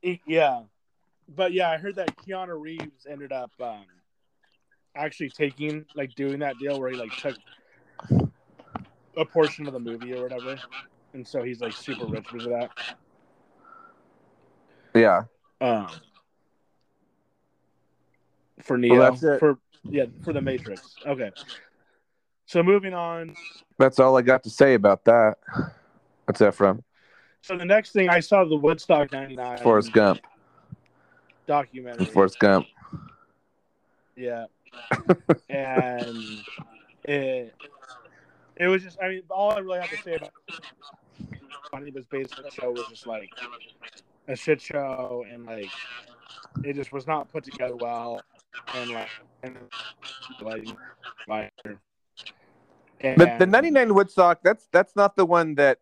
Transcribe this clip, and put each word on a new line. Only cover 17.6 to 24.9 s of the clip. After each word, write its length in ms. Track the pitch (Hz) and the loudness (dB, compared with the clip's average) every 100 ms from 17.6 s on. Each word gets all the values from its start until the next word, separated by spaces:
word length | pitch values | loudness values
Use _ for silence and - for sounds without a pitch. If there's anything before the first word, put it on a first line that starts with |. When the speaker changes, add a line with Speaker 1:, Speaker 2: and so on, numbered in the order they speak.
| _ _ _ _ _ _ _ _ _ _ | _ _ _ _ _ _ _ _ _ _
Speaker 1:
for 140 | - 127 | -4 0
Speaker 2:
Well, 40 | |
Speaker 1:
Neo, 220 | 120 123 | 6 8
Speaker 2:
that's 220 | 131 127 | 8 6
it. 160 | 156 139 | 0 4
Speaker 1:
for, 200 | 151 135 _ _ | 2 2 _ _
yeah, 220 | - 143 123 - | -8 -4 -4 -6
for 80 | - | -8
The 100 | 143 | -4
Matrix. 540 | 135 127 113 98 - - 147 | -4 -6 -8 -16 -16 -16 -8
Okay. 260 | 135 110 - - - _ _ _ _ _ _ _ _ _ | -8 -8 -12 -20 -20 _ _ _ _ _ _ _ _ _
So 180 | 175 | 0
moving 320 | 175 202 190 180 | 2 2 0 -8
on. 400 | 170 165 165 - - - _ _ | -8 -8 -12 -18 -20 -20 _ _
Speaker 2:
That's 220 | 131 131 | 2 6
all 180 | 131 131 | 6 6
I 60 | |
got 200 | 123 131 | 4 2
to 60 | 110 | 2
say 240 | - 139 | 4 6
about 320 | 123 101 | 8 6